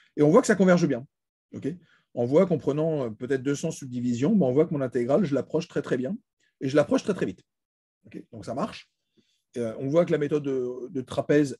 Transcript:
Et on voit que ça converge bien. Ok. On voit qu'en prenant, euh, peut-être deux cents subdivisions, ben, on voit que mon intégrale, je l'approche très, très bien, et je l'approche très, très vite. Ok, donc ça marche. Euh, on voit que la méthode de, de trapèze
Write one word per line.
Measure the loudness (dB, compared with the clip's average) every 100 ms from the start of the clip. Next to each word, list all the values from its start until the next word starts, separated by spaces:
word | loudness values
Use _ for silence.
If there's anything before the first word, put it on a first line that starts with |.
| _ 2
Et |
on | 6
voit | 6
que | 6
ça |
converge | 4 6 6 4
bien. | -2 -6 _ _ _ _
Ok. | -8 -8 -8 _ _ _
On | -4
voit | 2 4 4
qu'en | 2
prenant, | 0 -2 -2 -2
euh, | -6
peut-être | -8 -4 -2
deux | -2
cents | -4 -4
subdivisions, | -8 -10 -6 -2 0 2
ben, | 2 4
on |
voit | 2
que | 2
mon | 0
intégrale, | -2 -2 0 2
je | 2
l'approche | -2 -2 -6 -4
très, | -8
très | -4 -4
bien, | -4 -8 _ _ _ -8
et | -2
je | 0
l'approche | 2 0
très, | -2
très | -4 -4
vite. | -8 _ _ _ _ _ _ -20
Ok, | -20 -18
donc | -18
ça | -10
marche. | -6 -6 -8 -20 _ _ _ _ _ _ -8
Euh, | -6 -6
on | 0
voit | 0
que | 2
la | 0
méthode | 0 -2
de, | -2 -4 -4 -8 -10
de | -10
trapèze | -8 -6 2 2 2 -4